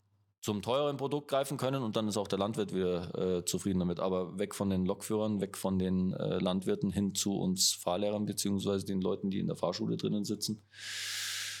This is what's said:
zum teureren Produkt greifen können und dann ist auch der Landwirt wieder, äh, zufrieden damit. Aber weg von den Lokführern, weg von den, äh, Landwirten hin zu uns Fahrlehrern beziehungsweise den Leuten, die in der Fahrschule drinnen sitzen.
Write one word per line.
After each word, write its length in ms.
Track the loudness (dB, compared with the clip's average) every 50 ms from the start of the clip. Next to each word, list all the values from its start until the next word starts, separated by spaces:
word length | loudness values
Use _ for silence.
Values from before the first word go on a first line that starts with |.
| _ _ _ _ _ _ _ _ -4
zum 200 | -2 -2 0 0
teureren 340 | 2 2 4 4 2 0 0
Produkt 300 | -2 0 -2 -2 -2 0
greifen 300 | 0 2 2 0 -2 0
können 260 | 0 0 0 0 0
und 120 | 0 0
dann 120 | 2 2 2
ist 100 | 2 0
auch 100 | 0 2
der 120 | 2 2
Landwirt 340 | 2 2 0 0 -2 0 0
wieder, 640 | 0 2 2 2 0 -2 -2 -2 0 0 2 2 0
äh, 80 | 0
zufrieden 320 | 0 -2 -2 0 2 2 2
damit. 220 | 2 2 0 0
Aber 400 | 0 0 2 0 0 -2 -2 -4
weg 160 | -4 -2 -2
von 160 | 0 0 2
den 160 | 2 2 2 2
Lokführern, 520 | 0 -2 -2 -2 0 2 2 2 0 0
weg 160 | -2 -4 -4
von 220 | -2 0 0 2 2
den, 360 | 2 2 2 2 2 2 0
äh, 260 | 0 -2 0 0 2
Landwirten 500 | 2 2 2 0 0 0 0 0 0 0
hin 220 | 0 2 0 0 0
zu 240 | 0 -2 0 0 0
uns 360 | 0 0 2 2 2 2 2
Fahrlehrern 520 | 0 0 0 0 2 0 0 0 0 0
beziehungsweise 580 | -2 -2 -2 0 0 0 0 2 0 0 0 0
den 180 | -2 -2 0
Leuten, 280 | 0 0 0 0 0 -2
die 80 | 0 0
in 80 | 0
der 100 | -2 -2
Fahrschule 420 | -2 -2 -2 -2 -2 -2 -2 -2 -2
drinnen 280 | -2 -2 -2 -2 -2
sitzen. 380 | -2 -4 -4 -4 -4 -6 -6 -10 _ -18 -14 -10 -8 -8 -6 -6 -6 -6 -6 -4 -4 -4 -6 -6 -6 -8 -10